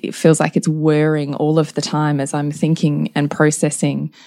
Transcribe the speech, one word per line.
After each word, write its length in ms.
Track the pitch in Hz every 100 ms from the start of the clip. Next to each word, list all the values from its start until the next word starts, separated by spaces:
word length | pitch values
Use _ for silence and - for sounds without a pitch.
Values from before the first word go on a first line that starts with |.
it 100 | -
feels 260 | - 160 156
like 160 | 160 208
it's 100 | 165
whirring 680 | 156 156 151 156 151 143 139
all 220 | 151 156
of 160 | 151
the 80 | -
time 380 | - 151 151 147
as 140 | 139
I'm 180 | 147 147
thinking 600 | 147 156 160 160 147 151 -
and 160 | 147
processing. 800 | - 151 151 151 - 147 139 151 -